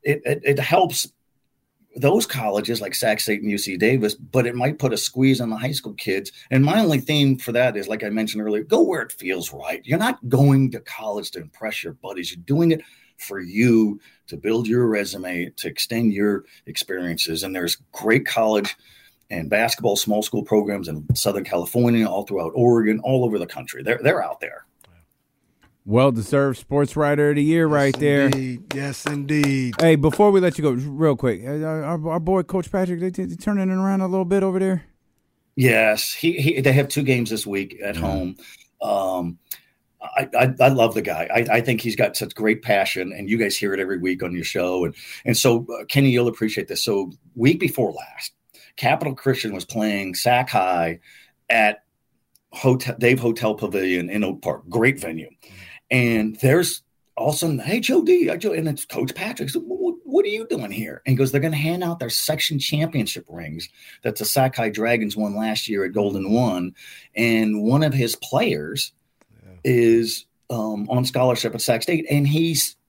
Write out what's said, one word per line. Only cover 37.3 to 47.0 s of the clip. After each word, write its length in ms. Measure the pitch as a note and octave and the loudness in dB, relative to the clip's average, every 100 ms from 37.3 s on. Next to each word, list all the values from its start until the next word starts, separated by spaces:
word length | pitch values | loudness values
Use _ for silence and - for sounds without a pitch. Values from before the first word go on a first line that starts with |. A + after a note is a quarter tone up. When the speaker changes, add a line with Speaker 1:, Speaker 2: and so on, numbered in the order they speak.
| A2 G#2+ | -4 -4
Speaker 1:
week 320 | G2 G2 - | -4 -6 -8
at 120 | G2+ G2+ | -8 -4
Speaker 2:
Yeah. 60 | |
Speaker 1:
home. 340 | F2+ F#2+ F#2 F#2 - - _ _ | -4 -4 -6 -10 -20 -20 _ _
Um, 560 | G#2 G2 F#2+ F#2 E2+ F2 _ - _ _ _ _ | -2 0 0 -2 -6 -8 _ -16 _ _ _ _
I, 280 | F2 - C3+ A#2+ | -6 -4 -2 2
I, 160 | C3 C3 | 2 6
I 60 | C3 | 6
love 240 | C3+ A2+ | 6 4
the 80 | A2 | 2
guy. 280 | - D#2+ F2 | -2 -4 0
I, 220 | A2 A#2 A2 | 0 2 0
I 40 | |
think 200 | A#2+ A2+ | 2 -2
he's 160 | A#2+ G#2+ | -2 0
got 180 | G#2 - | 0 -2
such 180 | G2+ | -8
great 280 | - A2 A2 | -2 0 0
passion, 500 | - G2+ F#2 F#2+ F#2 | 2 2 2 -2 -6
and 180 | F2 G2 | -8 -2
you 80 | A2+ | 0
guys 200 | G#2 F#2+ | 0 -2
hear 160 | G2+ | -2
it 60 | F#2+ | -2
every 160 | F#2+ F#2 | -2 -2
week 260 | F2+ F#2 | -2 -2
on 100 | F2+ | -4
your 100 | F2 D#2+ | -6 -4
show. 400 | G2+ F2+ F2+ E2+ | -2 -2 0 -2
And, 100 | - - - A#2 | -6 -18 -8 -2
and 100 | A#2+ | 2
so, 300 | C3 A#2 A#2+ A#2 | 4 2 0 -12
uh, 20 | - | -2
Kenny, 260 | C#3 C3+ | 2 4
you'll 160 | B2 A#2+ | 4 2
appreciate 400 | - A2 G#2+ F#2 | 0 -4 -4 -6
this. 120 | F2+ | -4
So 280 | - G2+ | -2 -2